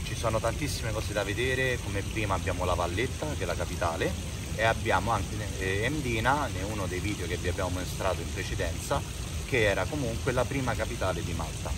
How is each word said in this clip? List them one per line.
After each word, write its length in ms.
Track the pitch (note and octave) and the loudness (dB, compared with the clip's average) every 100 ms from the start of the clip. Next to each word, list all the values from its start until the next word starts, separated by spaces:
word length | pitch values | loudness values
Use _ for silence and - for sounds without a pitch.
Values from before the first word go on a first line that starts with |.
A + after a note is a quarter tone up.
Ci 100 | - | -4
sono 240 | - A2+ A2 | -2 0 2
tantissime 540 | A2+ - D3 - A#2+ | 2 0 -2 -2 -2
cose 220 | A2 - | -2 0
da 100 | G#2 | 0
vedere, 540 | G2+ G2+ B2+ B2+ C3 A#2+ | 0 0 2 2 2 2
come 200 | G#2 G2 | 0 -2
prima 320 | F#2 A2 G#2 | -2 -2 0
abbiamo 320 | F#2 F2 F2+ F2+ | 0 0 0 2
La 80 | |
Valletta, 520 | E2+ F2 G2 C3 - D3+ F2 | 2 2 0 0 -2 -4 -2
che 60 | |
è 20 | F2 | -2
la 80 | |
capitale, 580 | E2 E2+ E2 F2 E2 C#3+ - - - - | -2 -2 0 0 2 0 0 -4 -6 -4
e 80 | - | 2
abbiamo 500 | A2+ A2+ A2 F#2+ G#2 | 2 2 2 2 2
anche, 220 | A2 F2 A2 G2+ F#2 | 0 0 -2 -4 -2
eh, 300 | F#2 G2 A#2 | 0 0 0
Mdina, 580 | D#3 B2+ A2+ A#2+ C#3+ B2+ F#2 | 0 0 2 4 2 2 -2
in 60 | G2 | -2
uno 140 | G#2 | -2
dei 160 | F2+ F2 | -2 0
video 260 | D#2+ F#2+ F2 | -2 -2 -2
che 120 | E2+ | -2
vi 100 | F2 | 0
abbiamo 220 | E2+ F#2 | 0 0
mostrato 500 | F#2 F2 - F#2+ F2 | 0 -2 0 0 0
in 100 | - | -2
precedenza, 720 | G2 F#2 G2+ F2 E2 - C#3+ - - - - - | -4 -2 -2 -2 -2 0 0 -2 -6 -6 -4 0
che 180 | C3 | 4
era 220 | G#2 F#2+ C3 | 6 4 2
comunque 460 | D3+ B2 A2+ C3+ | 0 0 0 0
la 120 | B2 | 2
prima 300 | B2 C#3 B2+ | 2 0 0
capitale 500 | G#2+ A2 A#2 F#2+ E2+ | 0 -2 0 0 0
di 80 | F2+ | -2
Malta. 400 | E2 D#2+ D#2 E2 | -2 -4 -4 -4